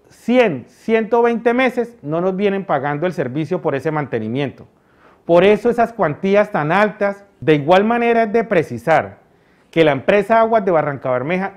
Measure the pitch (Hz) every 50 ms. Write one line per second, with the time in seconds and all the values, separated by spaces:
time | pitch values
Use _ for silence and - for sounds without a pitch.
0 | _ _ _ _ - - 240 254 240 208 151 123 - - _ _ _ - 226 226
1 | 220 214 247 240 233 233 233 226 233 240 233 247 262 247 247 247 233 233 - -
2 | - 143 156 165 180 190 190 185 208 202 196 196 185 - 165 143 123 143 147 147
3 | 165 180 156 175 147 123 123 151 160 151 185 175 - 160 139 135 - 160 156 151
4 | 147 120 - 117 107 110 117 135 143 127 - - - - _ _ _ _ _ _
5 | _ _ _ _ _ - 170 175 180 202 214 208 - 240 226 240 233 226 233 -
6 | 190 156 143 - - 196 196 202 208 208 208 175 147 151 170 196 214 214 214 -
7 | 202 202 202 - - _ _ _ - 143 156 147 139 147 180 190 202 220 240 240
8 | 240 233 233 226 226 214 202 233 226 226 208 175 147 - 123 113 - 170 156 143
9 | 107 98 98 - _ _ _ _ _ _ _ _ _ _ - 165 165 151 139 135
10 | - - 196 208 196 202 226 226 226 226 233 226 196 190 175 156 147 147 139 123
11 | - 135 127 123 127 151 180 180 190 196 -